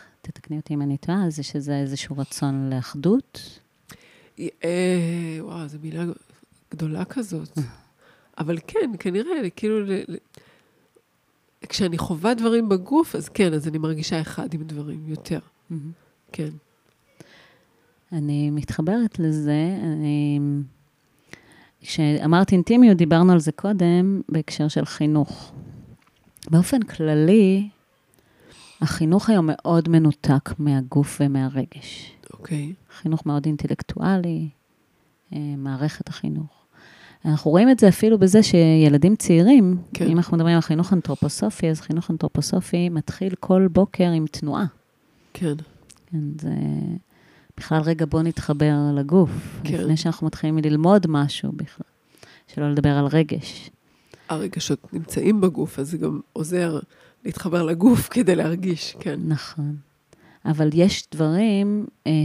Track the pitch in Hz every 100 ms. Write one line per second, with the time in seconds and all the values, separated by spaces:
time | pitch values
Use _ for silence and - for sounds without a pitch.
0 | _ _ - - - 151 - 147 143 139
1 | - 185 180 151 139 151 139 143 139 139
2 | - 139 135 - 143 135 135 131 120 147
3 | 160 233 - - - - _ _ - -
4 | _ _ _ - 165 - 165 180 185 180
5 | 170 170 165 160 208 170 151 147 156 160
6 | 170 - _ _ _ _ _ 156 160 156
7 | 185 - 214 170 156 - 123 - _ _
8 | _ _ _ - 156 165 - 427 320 202
9 | 196 185 285 330 196 - 214 220 202 190
10 | - 165 - _ _ _ _ _ _ _
11 | _ _ _ _ _ _ - - 185 170
12 | - 160 196 240 226 233 226 190 180 294
13 | 330 175 156 - 185 156 156 156 156 156
14 | 160 165 156 - - 156 156 147 147 156
15 | 156 156 - 156 - _ - 165 147 165
16 | _ _ _ - 151 156 _ _ _ _
17 | _ - - _ _ _ _ _ _ _
18 | _ 170 147 147 147 147 139 - 165 220
19 | 226 - 160 151 147 147 165 190 165 156
20 | 151 147 147 147 143 143 135 _ _ _
21 | _ _ _ - _ _ _ _ - -
22 | 151 147 151 170 196 185 170 233 247 185
23 | 165 165 180 180 156 - 202 202 175 175
24 | 185 196 - 160 - - 151 147 156 -
25 | 151 151 143 - - - - - - -
26 | _ _ _ _ - 160 175 269 208 -
27 | 156 151 156 214 190 196 208 - _ _
28 | _ _ _ _ _ - - - 156 175
29 | 160 185 - 214 160 - - 170 165 165
30 | 156 - - 139 - - 147 135 127 143
31 | 143 - 143 139 131 135 - 143 - -
32 | - - - - - 151 147 190 _ -
33 | 160 156 160 147 156 147 - - - -
34 | - 190 175 160 160 - _ _ _ _
35 | _ _ _ - 147 143 135 131 151 -
36 | - - - 151 151 _ _ _ - -
37 | - _ 165 151 160 170 240 254 208 -
38 | 214 220 190 208 208 175 160 160 156 143
39 | 170 214 - 165 185 277 185 180 175 -
40 | 170 165 170 165 165 170 - 156 180 185
41 | - 139 151 - 208 - 165 156 - 156
42 | - 160 156 - 147 185 - 175 175 165
43 | - - 185 180 - 185 190 165 196 -
44 | 175 165 156 - 151 139 175 - _ _
45 | _ _ _ - 170 147 156 _ _ _
46 | _ 165 147 151 156 - 147 151 175 175
47 | - _ _ _ _ - - 160 156 160
48 | 160 160 165 - - 147 151 147 147 143
49 | 139 180 160 - - - 151 165 175 160
50 | 165 160 160 - 156 156 151 151 165 208
51 | 175 147 143 - 139 - 156 - - _
52 | _ _ - - _ - 147 143 147 143
53 | 143 151 151 - - - - _ _ _
54 | _ - - 156 185 185 - 143 - 170
55 | 160 - - 214 185 156 156 - 139 165
56 | - 143 - - 156 180 170 151 - _
57 | _ _ 214 - 190 175 160 170 214 233
58 | - - 175 180 160 170 185 165 - -
59 | - 147 165 151 - - 147 147 - _
60 | _ _ _ _ - 156 156 151 190 -
61 | - 151 156 170 226 196 202 208 - -
62 | - 156